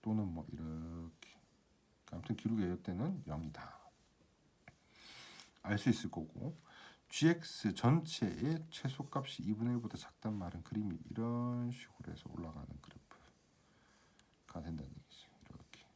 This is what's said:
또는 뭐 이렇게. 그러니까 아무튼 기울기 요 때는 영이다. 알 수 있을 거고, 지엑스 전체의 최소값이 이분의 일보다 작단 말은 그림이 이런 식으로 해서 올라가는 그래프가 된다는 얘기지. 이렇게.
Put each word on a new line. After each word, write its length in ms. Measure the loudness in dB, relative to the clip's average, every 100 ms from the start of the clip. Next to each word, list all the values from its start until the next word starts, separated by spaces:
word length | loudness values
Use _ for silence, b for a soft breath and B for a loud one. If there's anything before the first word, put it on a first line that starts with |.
또는 260 | 2 2 2
뭐 180 | -2 -6
이렇게. 760 | -6 -4 -4 -6 -6 -8 -12 -20 -20 -20 _ _ _ _ _ -10
그러니까 120 | -8
아무튼 180 | -2 0
기울기 280 | 2 4
요 180 | 4 2
때는 400 | -2 0 0 0 -2
영이다. 540 | -4 -4 -8 -12 -14 -20 _ _ _ -20 _ _ _ -20 -20 B B B B B B B B
알 140 | 0 4
수 120 | 6
있을 200 | 4 4
거고, 480 | -4 -6 -6 -6 -6 B B B B _
지엑스 680 | 6 8 8 2 0 0 6
전체의 920 | 8 8 6 0 0 2 2 2 0
최소값이 720 | -4 -4 -2 -2 -2 -2 -4
이분의 320 | 0 2 4 2
일보다 200 | 0 -6
작단 380 | -10 -6 -2
말은 300 | -2 -4 -6
그림이 340 | -4 -2 0 -2 -6
이런 600 | -2 0 2 2 2 0
식으로 400 | -4 -10 -14 -10
해서 120 | -10 -8
올라가는 360 | -8 -6 -8 -10 -12
그래프가 1800 | -14 -20 -20 -20 -20 -20 _ _ _ -20 -20 -20 -20 _ -20 _ -12 -8
된다는 260 | -4 -4 -6
얘기지. 380 | -12 -18 -20 -20 -20 -20
이렇게. 400 | -18 -18 -20 -20